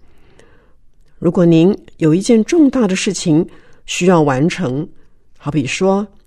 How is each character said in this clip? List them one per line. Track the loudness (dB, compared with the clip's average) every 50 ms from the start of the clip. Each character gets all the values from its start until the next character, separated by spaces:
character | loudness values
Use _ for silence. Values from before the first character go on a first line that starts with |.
| -20 -20 -20 -20 -20 -20 -20 -20 -20 -20 -20 _ _ _ _ _ -20 -20 _ _ _ _ -12 -6
如 | -4 -2
果 | 0 2 2
您 | 4 4 4 4 2 0 -2 -6 -16 -8
有 | -2 0 0 0
一 | 0
件 | 2 2 2 2 2
重 | 2 2 2 2 2
大 | 2 0 -2
的 | -2 -2
事 | -4 -4 -6
情 | -6 -4 -2 0 0 0 0 -2 -8 -18 -20 -20 -20 -20 -16
需 | -12 -8 -2 0
要 | 2 2 4
完 | 2 2 0 0 -2
成， | -2 -2 -4 -6 -6 -6 -6 -8 -10 -14 -20 -20 _ -20 _ _ _ -20
好 | -14 -10 -6
比 | -6 -4 -4
说 | -6 -4 -2 0 0 0 -2 -4 -8 _ _ _